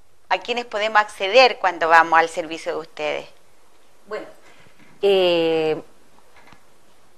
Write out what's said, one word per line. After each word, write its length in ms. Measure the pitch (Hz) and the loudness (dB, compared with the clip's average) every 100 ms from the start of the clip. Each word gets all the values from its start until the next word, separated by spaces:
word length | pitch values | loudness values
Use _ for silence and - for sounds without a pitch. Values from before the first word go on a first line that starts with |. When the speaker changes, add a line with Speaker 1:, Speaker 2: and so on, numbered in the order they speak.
| - - - | -20 -18 -6
Speaker 1:
a 100 | 185 | -6
quiénes 260 | 208 240 240 | -4 -8 -6
podemos 340 | 214 220 214 | -6 -2 -2
acceder 580 | 208 - 190 240 247 214 | -2 -6 2 4 4 2
cuando 280 | 185 170 165 | -4 -2 4
vamos 280 | 165 165 165 | 4 6 2
al 120 | 165 | 2
servicio 420 | 180 156 160 175 | -4 -10 -10 -8
de 60 | 156 | -10
ustedes? 480 | 165 - 151 143 - - - - - - - - - | -10 -8 -6 -6 -10 -20 -20 -20 -20 -20 -20 -20 -14
Speaker 2:
Bueno, 180 | 214 - - - - - - - - | -14 -14 -20 -20 -20 -20 -20 -20 -4
eh, 800 | 202 190 180 170 165 160 156 160 - - - - - - - - - - - - - | 0 2 2 2 0 0 -2 -4 -8 -20 -20 -20 -20 -20 -20 -20 -20 -20 -20 -20 -20